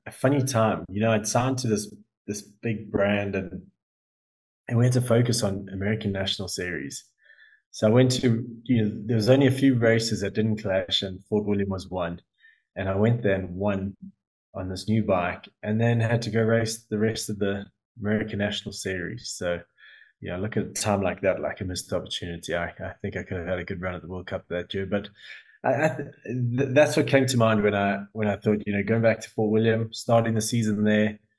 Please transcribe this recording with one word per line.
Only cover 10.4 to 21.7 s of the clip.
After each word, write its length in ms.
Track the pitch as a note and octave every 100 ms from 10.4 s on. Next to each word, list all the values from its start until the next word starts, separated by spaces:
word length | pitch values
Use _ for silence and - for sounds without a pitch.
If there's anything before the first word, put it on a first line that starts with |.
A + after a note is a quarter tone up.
| A2 G#2+
clash 400 | G2 F#2+ F2+ -
and 200 | F#2+ F#2
Fort 200 | - G#2+
William 240 | G#2 G2+ F#2+
was 220 | F#2+ F#2
one. 320 | F2+ E2+ E2+ _ _ - _ _
And 140 | - F#2+
I 80 | G2
went 260 | A2 A#2+
there 120 | G#2+
and 160 | F#2 F2+
won 460 | F2+ G2+ G2 G2 - - - _ _ _
on 160 | F#2+ F#2+
this 180 | F#2+ -
new 140 | A2
bike 440 | G#2 F2+ F2 F2+ - _
and 160 | G#2+ A2
then 220 | A#2 A#2
had 220 | A2+ A#2+
to 80 | A#2
go 100 | A2+
race 460 | A2 A2+ G#2+ - -
the 100 | G#2+
rest 300 | A2 G#2+ -
of 100 | G2
the 280 | G2+ G2+ G2+ _ _ -
American 380 | G#2 G#2+ G#2+ G2+
National 340 | G#2 G#2 -
Series. 580 | - F#2+ F#2 E2+ A#2+ - -
So, 240 | F2+ E2+ - _ - - - _
you 100 | F2+
know, 80 | F2+
look 180 | G#2+ A2+
at 80 |
a 60 | -
time 320 | - G#2+ G2
like 180 | F#2 E2+
that, 220 | G2 F2+
like 180 | D2+ -
a 40 |
missed 280 | F#2+